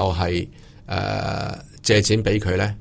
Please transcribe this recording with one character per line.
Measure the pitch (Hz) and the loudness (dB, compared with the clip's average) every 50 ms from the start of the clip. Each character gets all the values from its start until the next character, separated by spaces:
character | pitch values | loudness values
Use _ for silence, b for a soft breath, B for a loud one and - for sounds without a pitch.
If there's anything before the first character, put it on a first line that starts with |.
| 92 95 87 | 2 2 2
係， | 85 92 85 87 87 90 - B B B B B B B | 0 0 0 0 -2 -2 -4 B B B B B B B
誒， | - 90 95 95 101 101 101 - 135 - 101 - 135 - - - - - - | -6 -4 -4 -2 -2 -2 -2 -4 -4 -4 -4 -4 -6 -8 -10 -14 -18 -14 -4
借 | - - 110 104 | 0 4 4 4
錢 | 104 - 107 113 107 | 4 4 2 2 2
俾 | 101 101 107 | 2 0 0
佢 | 101 98 92 | 0 0 0
呢， | 92 95 101 104 - | 0 0 -2 -4 -6